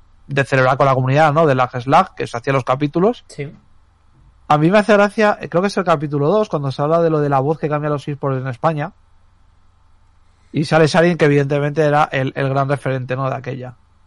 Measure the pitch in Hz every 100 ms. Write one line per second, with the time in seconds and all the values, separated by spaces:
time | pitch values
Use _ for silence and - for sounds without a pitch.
0 | _ _ - 139 135 135 127 135 143 131
1 | 127 139 156 147 160 131 123 127 127 160
2 | 190 - - 117 - 135 120 131 147 170
3 | 202 247 - - 143 - _ - _ _
4 | _ _ - _ - 147 160 208 202 208
5 | 202 226 208 - 143 170 202 196 180 156
6 | 151 143 147 208 214 156 143 131 147 170
7 | 165 156 147 135 139 156 160 147 151 147
8 | 151 139 139 131 131 123 160 151 160 -
9 | _ _ _ _ _ _ _ _ _ _
10 | _ _ _ _ _ - 160 160 156 180
11 | 170 160 151 143 139 143 143 143 151 147
12 | 156 135 131 139 139 135 139 139 135 131
13 | 127 131 135 123 123 127 127 - _ _